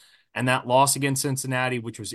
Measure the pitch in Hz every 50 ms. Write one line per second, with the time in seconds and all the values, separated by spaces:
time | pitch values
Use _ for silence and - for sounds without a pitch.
0 | - _ _ _ _ _ _ 104 123 127 127 127 - 120 123 131 139 135 - 135
1 | 139 139 135 135 - 143 135 131 - 131 131 127 127 127 127 120 110 117 110 -
2 | 107 95 -